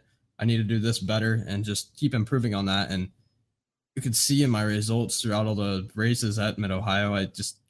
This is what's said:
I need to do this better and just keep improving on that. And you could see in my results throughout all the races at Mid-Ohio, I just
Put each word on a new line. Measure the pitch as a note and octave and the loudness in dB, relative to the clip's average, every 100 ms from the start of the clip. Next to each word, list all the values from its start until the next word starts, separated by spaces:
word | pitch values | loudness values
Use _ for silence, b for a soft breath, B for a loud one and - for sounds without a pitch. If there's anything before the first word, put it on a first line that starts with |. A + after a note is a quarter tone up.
| _ _ _ - | _ _ _ -2
I | |
need | A2 A2+ | 2 2
to | |
do | G#2 A2+ | 4 2
this | A2 A2+ | 2 0
better | F#2 A2 A2 A2+ G2 | 0 0 2 0 0
and | G2+ | -4
just | G#2+ G2+ - - | -2 -4 -6 -2
keep | C#3+ | 0
improving | B2 G#2 C3+ A#2 | 0 0 0 0
on | G2+ G2 | 0 0
that. | G2 G2 | 0 0
And | F#2+ F2+ - _ _ _ _ _ _ _ - | -4 -6 -10 _ _ _ _ _ _ _ -6
you | |
could | B2+ A2+ | -2 0
see | - C#3+ | 2 4
in | C#3 | 4
my | A2 | 2
results | G#2+ G#2+ G#2+ A2+ A#2 - | 2 0 0 0 0 -2
throughout | A#2 G#2 A2 | -2 0 0
all | |
the | G#2 G2+ F#2+ F#2+ | 0 -2 -2 -6
races | - A2+ A#2+ A2 G#2 | -2 0 0 0 0
at | G#2 G2+ | -2 -2
Mid-Ohio, | G2 F#2+ G#2+ G2 G#2 | -2 -2 0 0 0
I | G2+ F#2+ | 0 -2
just | - - - _ | -6 -10 -10 _